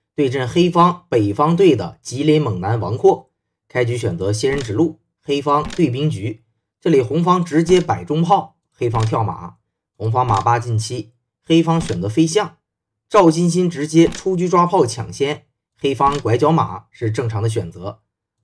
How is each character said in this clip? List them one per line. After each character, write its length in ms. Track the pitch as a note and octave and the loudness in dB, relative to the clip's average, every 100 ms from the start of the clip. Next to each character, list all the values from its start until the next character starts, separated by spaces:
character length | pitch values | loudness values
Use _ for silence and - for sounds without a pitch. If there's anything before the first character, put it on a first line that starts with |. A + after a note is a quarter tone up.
| _ - | _ -2
对 140 | C3+ | -2
阵 180 | C3+ A#2+ | -2 -2
黑 220 | E3+ F3 | 2 2
方 340 | F3 F3 F3 - | 4 2 2 -2
北 240 | A#2+ G2+ | 0 0
方 200 | G2+ D3+ | 0 2
队 220 | F3 F#3 B2 | 4 4 4
的 220 | F2 - | -2 -12
吉 220 | - B2+ | -10 -4
林 180 | D#3 D3+ | 2 2
猛 220 | C3 F2+ | 0 -4
男 180 | G2 A#2 | -2 -2
王 160 | F2+ G#2+ | -4 2
阔。 320 | F#3+ F#3 - _ _ _ _ | 2 2 -4 _ _ _ _
开 160 | B2 | -4
局 140 | A#2+ A#2+ | -2 -2
选 180 | A2+ E2+ | -4 -4
择 160 | G2 | -4
仙 180 | G#2+ C3+ | -2 -2
人 80 | C#3+ | -2
指 140 | A2+ | -2
路， 280 | A2 E3 - _ _ | -2 -2 -4 _ _
黑 200 | - C#3+ | -6 -4
方 200 | C#3+ D3 - - | 0 -2 -2 -2
对 140 | C#3+ | -2
兵 180 | B2+ D3+ | 0 -4
局， 360 | G2 A2 - _ _ _ _ | -4 -8 -10 _ _ _ _
这 80 | E3+ | 2
里 140 | C#3 | 2
红 200 | A2+ D#3+ | 2 0
方 220 | F3 F#3 | 2 0
直 180 | F3 D3+ | 0 0
接 160 | E3+ F3+ | 2 2
摆 260 | D#3 A2 | 2 -4
中 180 | F2 D#3+ | -4 -2
炮， 340 | F3 F#3+ - _ _ | 2 0 0 _ _
黑 180 | - A#2+ | -6 -2
方 160 | A2+ | 0
跳 180 | A2 A#2+ | 0 -2
马， 340 | A2 - F2 - _ _ _ - | -4 -6 -14 -20 _ _ _ -8
红 120 | A2 | -2
方 160 | B2 B2 | 0 0
马 140 | F#2+ | 0
八 180 | G#2+ A#2+ | 0 -2
进 200 | A#2+ A2 | -2 -4
七， 340 | G#2+ B2 - _ _ _ | -4 -8 -12 _ _ _
黑 180 | - E3 | 0 2
方 160 | D#3+ E3 | 2 0
选 220 | E3 F2 | -2 -4
择 80 | G2+ | -4
飞 180 | D#3 E3 | 0 0
象。 300 | G#3 F3+ _ _ _ _ _ _ | 0 -2 _ _ _ _ _ _
赵 200 | G#3+ E3 | 4 4
欣 200 | D#3+ F3 | 4 2
欣 180 | F3+ F3+ | 0 -2
直 180 | E3 D3+ | -2 0
接 220 | E3 E3 | 4 4
出 260 | - F#3+ | 2 -4
车 140 | F3+ F3+ | -2 0
抓 160 | F3 | 2
炮 220 | F3 F#3+ A#2+ | 2 2 0
抢 260 | A#2 A2+ | -4 -8
先， 300 | - C#3 D3+ _ _ _ _ | -4 -4 -4 _ _ _ _
黑 160 | C#3 | -4
方 240 | B2+ C#3 C#3+ | 0 -2 -2
拐 180 | A2 A2 | 0 2
角 120 | D3 | 2
马 360 | D#3+ G2 F#2 - | 2 -2 -8 -16
是 200 | - A2 | -8 -6
正 180 | A#2+ A#2 | -4 -4
常 140 | G#2+ | -2
的 80 | A2+ | -4
选 200 | A2 E2 | -4 -8
择， 300 | F2 G2 - _ _ _ _ | -10 -14 -14 _ _ _ _